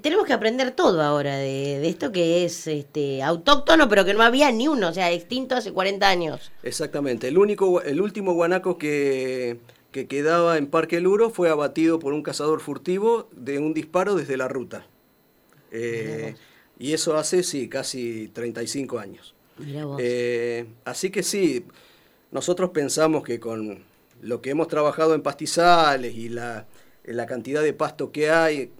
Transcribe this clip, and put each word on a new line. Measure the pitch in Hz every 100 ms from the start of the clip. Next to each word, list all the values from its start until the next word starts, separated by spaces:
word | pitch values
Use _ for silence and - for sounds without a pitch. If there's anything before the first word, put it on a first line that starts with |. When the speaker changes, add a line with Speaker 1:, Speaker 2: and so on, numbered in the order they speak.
Speaker 1:
tenemos | 294 370 392
que |
aprender | 240 214 247 262
todo | 254 339 170
ahora | 147 147 139 139
de, | 135 135 139 139
de | 156
esto | 185 -
que | 185 170 170
es, | 175 175 -
este, | 151 139 151 143 135
autóctono, | 135 170 170 285 - 330 277
pero | 202
que | 185
no | 202
había | 226 254 285
ni | 226 277
uno, | 285 185
o |
sea, | - 175
extinto | 170 170 247 262 254
hace | 226
cuarenta | 180 190 202 196
años. | 180 165 147 - -
Speaker 2:
Exactamente. | 123 120 151 151 143 120 127
El | 160
único, | 202 208 190 180
el | 143 143
último | 208 202 190
guanaco | 170 170 185 185 170
que, | 151 147 143 131 131 127 123 120 - - _
que | 135 127
quedaba | 139 147 170 170 165
en | 143
Parque | 160 156 170
Luro | 180 202 226
fue | 226 175
abatido | 151 143 160 160 165
por | 143
un | 147
cazador | 147 - 147 151
furtivo | 147 135 - 185 220 233 -
de | - 127 139
un | 151
disparo | 156 147 180 190
desde | 190 135 131
la | 131
ruta. | 127 120 104 - _ _ _ _ _ _ _ _
Eh, | 113 117 117 110 113
Speaker 1:
Mirá | 113
vos. | - - _ _ _
Speaker 2:
y | 123
eso | 156 170 156
hace, | 151 180
sí, | 180 143 117
casi | 139 131 131 120 113 107
treinta | - 120 117
y | 117
cinco | 143 131 120
años. | 98 90 - _ _ -
Speaker 1:
Mirá | 147 139
vos. | 151 139
Speaker 2:
Eh, | 123 123 120 120 120 117 117 - -
así | 123 190
que | 196
sí, | 185 208 180 127 - - - _ _ _ _
nosotros | 135 131 180 185
pensamos | 160 139 139 156 151
que | - 117
con | 113 113 107 98 - _ _ _
lo | 107 117
que | 127
hemos | 147 160
trabajado | 156 147 143 160
en | 156
pastizales | 143 135 156 - 175 175 156 139 120
y | 113 113
la, | 120 120 110 - - _ _
la | - 117 120
cantidad | 127 117 143
de | 151
pasto | - 147 - 139
que | - 151
hay, | 160 160 151 123 -